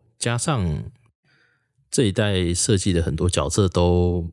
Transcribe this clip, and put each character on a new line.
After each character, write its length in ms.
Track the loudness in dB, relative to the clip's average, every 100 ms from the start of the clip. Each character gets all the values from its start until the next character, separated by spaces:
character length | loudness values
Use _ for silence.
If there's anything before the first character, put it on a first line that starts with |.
| _ -6
加 180 | -4 -2
上 460 | -2 -2 -2 -4 -8 -16 _ _ _ _ _ _ _ _ _
这 140 | 0
一 80 | 0
代 420 | 2 0 0 0
设 240 | 0 0 0
计 160 | 2
的 80 | 0
很 140 | 0 0
多 120 | 0
角 220 | 0 -2
色 180 | 0 0
都 640 | 2 2 2 2 0 -4